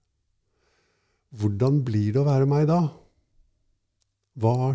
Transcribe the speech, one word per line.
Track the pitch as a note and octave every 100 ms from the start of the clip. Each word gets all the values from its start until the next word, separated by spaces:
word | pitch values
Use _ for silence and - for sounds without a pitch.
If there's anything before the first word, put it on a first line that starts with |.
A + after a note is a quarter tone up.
| _ _ _ _ _ _ _ _ _ _ _ _ _ A2+
hvordan | G#2 G2+ B2+ D3 B2
blir | G#2+ G#2 A#2+
det |
å | C#3+
være | C3+ C#3
meg | C#3+ D3+
da? | E3+ D#3+ - - _ _ _ _ _ _ _ _ _ _ _ _ C3
Hva | A2 B2 C3